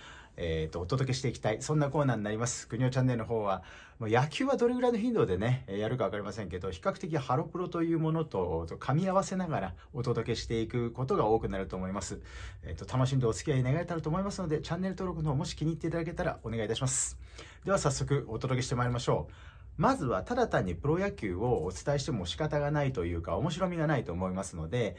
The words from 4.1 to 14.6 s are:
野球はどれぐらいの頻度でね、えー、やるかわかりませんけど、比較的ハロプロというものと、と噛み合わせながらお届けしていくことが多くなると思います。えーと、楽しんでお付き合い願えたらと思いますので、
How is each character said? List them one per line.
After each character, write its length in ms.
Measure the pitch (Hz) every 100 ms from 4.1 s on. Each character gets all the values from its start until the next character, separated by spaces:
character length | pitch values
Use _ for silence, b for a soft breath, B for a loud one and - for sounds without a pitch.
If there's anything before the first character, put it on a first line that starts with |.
野 160 | 117 151
球 180 | - 269
は 100 | 240
ど 120 | 240
れ 60 |
ぐ 60 | 247
ら 80 | 247
い 40 |
の 40 | 233
頻 160 | 247
度 140 | 220 110
で 100 | -
ね、 280 | 117 127 -
え 80 |
ー、 40 | 101
や 80 | 110
る 120 | 127
か 60 |
わ 60 | 98
か 60 | 104
り 60 |
ま 100 | 101
せ 120 | 113
ん 40 | 95
け 100 | 92
ど、 120 | 95
比 100 | 87
較 120 | 196
的 240 | 185 175 151
ハ 180 | 131 147
ロ 80 |
プ 140 | 165 175
ロ 100 | 175
と 140 | 170
い 100 | 165
う 60 | 165
も 120 | 156
の 140 | 160
と、 400 | 160 98 87 82 82
と 100 | -
噛 180 | -
み 120 | 147 190
合 60 |
わ 100 | 190
せ 140 | - 185
な 120 | 175
が 120 | 117
ら 140 | 92 B B
お 100 | 120
届 260 | 117 117 113
け 80 | 113
し 100 | -
て 160 | 113
い 60 | 110
く 240 | 120 117
こ 120 | 120
と 120 | 131 190
が 100 | 110
多 120 | 110
く 100 | 101
な 80 | 98
る 80 | 95
と 100 | 95
思 100 | 92
い 40 |
ま 80 | 98
す。 220 | - 95 B B B B
え 120 | 78
ー 0 |
と、 160 | 85 101
楽 160 | 127 131
し 60 | 135
ん 20 |
で 80 | 117
お 80 |
付 180 | 110 -
き 20 |
合 40 | 131
い 40 |
願 120 | 127
え 100 | 160
た 100 | 175
ら 60 | 165
と 80 | 156
思 100 | 180
い 40 |
ま 80 | 202
す 100 | 196
の 80 | 170
で、 140 | 151